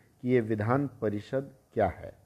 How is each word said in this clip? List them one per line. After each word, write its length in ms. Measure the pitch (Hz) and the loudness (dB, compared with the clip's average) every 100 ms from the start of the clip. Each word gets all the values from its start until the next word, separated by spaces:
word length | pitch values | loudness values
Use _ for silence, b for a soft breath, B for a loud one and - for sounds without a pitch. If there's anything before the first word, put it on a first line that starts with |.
| b _ | b _
कि 60 | 123 | 0
ये 120 | 123 | 2
विधान 500 | 110 110 107 131 143 - | 2 0 2 0 0 -4
परिषद 480 | 107 104 - 131 139 - _ | -4 -4 -4 -6 -6 -12 _
क्या 140 | - 98 | 0 0
है। 260 | - - - | 0 -12 -18